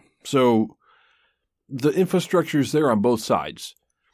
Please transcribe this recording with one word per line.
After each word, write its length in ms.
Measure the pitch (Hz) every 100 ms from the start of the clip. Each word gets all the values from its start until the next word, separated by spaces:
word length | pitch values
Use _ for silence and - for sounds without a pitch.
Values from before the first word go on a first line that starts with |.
| - _
So 540 | - 135 127 113 110 - _ _ _ _ _ _ _ _ _
the 220 | 135 143
infrastructure 680 | 147 185 190 - 180 160 151
is 120 | 127
there 180 | 151 156
on 100 | 156
both 200 | 123 117
sides. 540 | - 101 73 - - - _ _ _